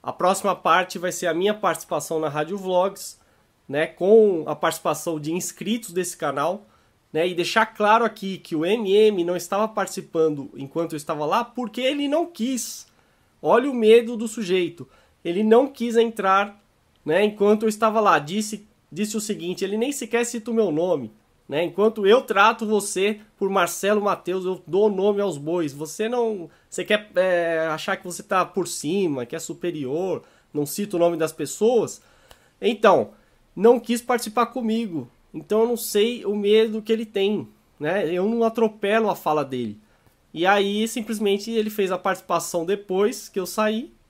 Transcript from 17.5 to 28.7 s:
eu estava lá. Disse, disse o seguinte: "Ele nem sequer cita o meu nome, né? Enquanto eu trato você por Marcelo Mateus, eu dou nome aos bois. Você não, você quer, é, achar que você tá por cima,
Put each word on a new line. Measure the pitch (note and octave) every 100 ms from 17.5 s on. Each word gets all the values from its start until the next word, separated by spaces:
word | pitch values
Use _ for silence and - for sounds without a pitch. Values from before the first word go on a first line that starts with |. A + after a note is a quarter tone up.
| G#3+
eu | A3
estava | G#3+ A3 G#3+
lá. | G#3 D#3+
Disse, | D3 G3 G#3+ - - _ _
disse | D3+ G#3 A3
o |
seguinte: | G#3+ F#3 E3+ F3+
"Ele | F#3+ G#3+
nem | B3
sequer | C#4 A#3 A#3 A#3
cita | A#3+ A3
o |
meu | A3+ G#3
nome, | D3+ F3 E3 A2+ _ _ _ _
né? | C#3
Enquanto | E3+ E3+ G#3+ A3 G3
eu | A#3+
trato | C4+ G3 G#3+ A3+ A3
você | G#3+ G3+ - G3 G#3+ - _
por | G3
Marcelo | G3 F3 - F#3+ G#3+
Mateus, | G3+ F3 - F#3
eu | F#3 F#3 -
dou | E3+ G#3+
nome | F#3+ G3 G3+
aos | G3+ D3
bois. | D3 F3 D#3
Você | C#3 D#3 - G#3+
não, | B3 A3+ G#3 E3 _ _
você | -
quer, | F3 G#3 G#3
é, | F3+ F#3 F3 E3 E3 D#3+
achar | D#3 - F#3+
que |
você | F3+ E3+
tá | - F#3+
por | E3+ -
cima, | E3+